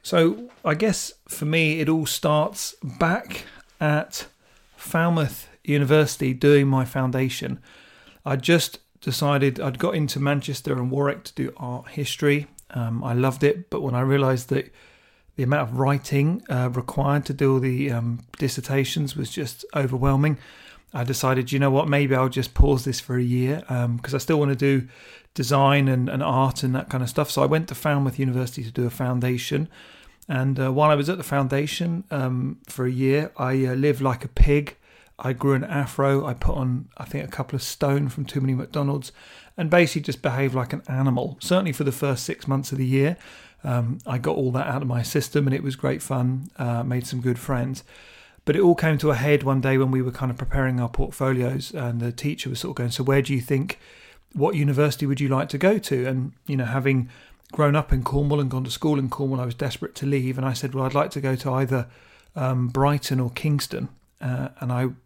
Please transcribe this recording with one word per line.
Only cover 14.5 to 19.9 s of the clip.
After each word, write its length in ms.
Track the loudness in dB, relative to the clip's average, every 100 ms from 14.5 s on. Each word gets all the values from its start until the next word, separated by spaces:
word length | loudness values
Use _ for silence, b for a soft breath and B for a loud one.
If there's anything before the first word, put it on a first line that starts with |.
| -2 -4 b b b b b b -4
the 80 |
amount 260 | 0 0 0
of 80 | 0
writing, 680 | 2 0 0 2 2 0 -4
uh, 220 | -2 0
required 540 | -2 -4 -2 0 0 -2
to 80 |
do 200 | 0 2
all 60 | 2
the, 320 | 0 -2 -2
um, 280 | -2 -2 -6 -10 -6
dissertations 800 | -4 -4 -2 -2 0 -2 -4 -6
was 140 | -6
just 360 | -6 -8 -10 -8 -4
overwhelming, 600 | -2